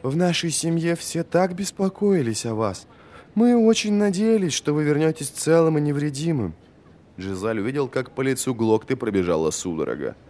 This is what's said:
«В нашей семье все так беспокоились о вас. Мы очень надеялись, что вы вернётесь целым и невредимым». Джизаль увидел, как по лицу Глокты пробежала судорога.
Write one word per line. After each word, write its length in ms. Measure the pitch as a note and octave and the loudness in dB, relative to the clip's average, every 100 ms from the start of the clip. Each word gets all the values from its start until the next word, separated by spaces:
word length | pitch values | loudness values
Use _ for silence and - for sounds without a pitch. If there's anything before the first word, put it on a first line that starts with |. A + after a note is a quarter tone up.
«В 140 | C3 | -2
нашей 340 | D#3 F3+ E3 E3 | 0 0 0 -2
семье 460 | D3 E3 E3 E3 | -2 -2 0 0
все 280 | E3+ - E3 | -4 -4 -6
так 320 | E3 E3+ F#3 | 0 0 0
беспокоились 880 | F3+ G3 - G3 F#3+ G#3 F#3 A#2 G#2+ | -2 -8 -2 -4 0 2 2 0 -4
о 100 | A#2+ | -4
вас. 320 | A2 A2 F#2+ - - - - - | -2 -2 -4 -14 -20 -20 -20 -6
Мы 220 | G#3+ A#3+ A#3+ | 2 4 6
очень 360 | A3+ A3 G#3+ | 4 4 2
надеялись, 600 | G#3 G#3 F3+ A3 A3 F3 | 2 2 2 2 2 0
что 200 | - - | -2 -2
вы 100 | D3 | 0
вернётесь 460 | D3 D3 D#3 D#3 C#3 | 0 2 2 0 -8
целым 480 | - - E3 D#3+ D#3 | -4 2 4 4 2
и 40 | |
невредимым». 720 | D3 C#3+ D3 C#3 E3 D3+ F#2+ D#2+ - - - - - - | 0 -2 -4 -4 -2 -2 -2 -6 -20 -20 -20 -20 -20 -10
Джизаль 400 | F#2+ F#2 G#2+ A2 | -8 -4 -4 -2
увидел, 280 | G#2 C#3+ C3 | -4 -4 -4
как 240 | C3 B2 | -4 -6
по 100 | - | -4
лицу 320 | C3+ B2+ - | -2 -2 -2
Глокты 420 | A#2+ A2+ A2 - | 0 2 2 0
пробежала 560 | C3 A#2 G2+ F2 D#2+ D#2 | -4 0 0 2 2 0
судорога. 640 | - F#2 D#2+ C2 B1+ C2+ - | -2 -6 -4 -4 -4 -6 -10